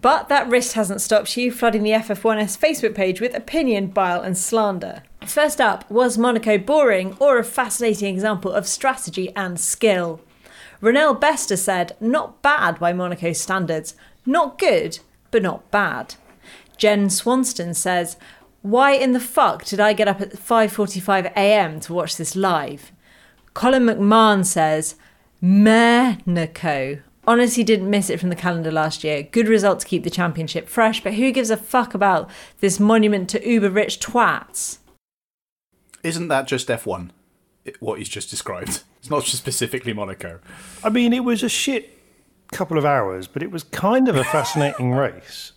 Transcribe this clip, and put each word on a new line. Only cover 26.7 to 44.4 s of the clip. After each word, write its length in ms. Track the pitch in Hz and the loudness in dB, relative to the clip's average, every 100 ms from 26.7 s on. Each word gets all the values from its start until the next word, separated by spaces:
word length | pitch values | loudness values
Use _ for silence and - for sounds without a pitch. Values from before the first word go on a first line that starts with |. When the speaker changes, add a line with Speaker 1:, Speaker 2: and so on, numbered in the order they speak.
| 143 131 143 - _ - | -2 -4 -6 -14 _ 2
Speaker 1:
Honestly 360 | 233 247 240 | 4 4 2
didn't 260 | 220 214 185 | 2 2 2
miss 200 | 202 196 | 0 0
it 100 | 160 | -2
from 100 | 180 | -2
the 60 | 170 | -2
calendar 360 | 180 170 160 | -4 -2 -2
last 320 | 156 156 - | 0 -2 -2
year. 180 | 156 147 | -4 -4
Good 260 | 147 226 220 | -2 0 4
result 340 | 220 196 185 | 4 4 0
to 40 | - | -2
keep 180 | 175 | -4
the 60 | 175 | -2
championship 580 | 175 175 151 160 170 - | -2 -2 -2 -6 -8 -6
fresh, 360 | - 220 220 | 0 2 0
but 100 | 196 208 | -4 0
who 160 | 262 | 0
gives 200 | 247 226 | 0 -2
a 60 | 220 | -2
fuck 360 | - 254 247 | 0 -2 -2
about 340 | 202 196 175 - - - _ | 0 2 2 -2 -16 -20 _
this 200 | 202 190 | -2 2
monument 500 | 208 226 214 202 180 | 4 4 4 2 -2
to 160 | 214 - | -4 0
uber-rich 520 | 233 196 190 208 - | 2 2 0 -2 -4
twats?" 800 | - 240 208 151 - - - - _ _ _ _ _ _ _ _ _ _ _ - | -4 0 0 0 -8 -10 -10 -12 _ _ _ _ _ _ _ _ _ _ _ -10
Speaker 2:
Isn't 280 | 165 165 170 | -8 -6 -2
that 180 | 135 131 | -2 -2
just 240 | 131 - | -6 -2
F 140 | 113 - | -6 -4
one, 260 | 90 87 _ _ _ _ _ - | -8 -10 _ _ _ _ _ -18
it, 140 | - | -10
what 180 | 110 104 | -8 -8
he's 80 | 98 | -10
just 200 | 101 - | -12 -10
described? 540 | - - 90 90 92 _ _ | -12 -10 -10 -8 -10 _ _
It's 100 | - | -6
not 160 | 147 - | -4 -4
just 120 | 123 | -6
specifically 560 | - - 113 127 120 | -6 -4 -4 -4 -6
Monaco. 460 | 104 98 92 87 87 - - - - | -6 -8 -10 -14 -16 -20 -20 -20 -8
Speaker 3:
I 60 | 220 | -2
mean, 220 | 226 240 | 2 2
it 100 | 247 247 | 2 0
was 180 | 226 | 0
a 60 | 240 | -2
shit 500 | - - 254 - _ _ _ _ _ _ | -2 -2 -4 -8 _ _ _ _ _ _
couple 260 | - 180 160 | -8 -2 0
of 80 | 147 | 2
hours, 420 | 139 101 92 92 | 2 0 -4 -10
but 160 | 143 | -10
it 80 | 175 | -8
was 120 | 175 | -10
kind 440 | - - 190 254 262 | -10 -4 0 2 2
of 80 | 151 | 2
a 80 | |
fascinating 680 | 127 156 | 0 0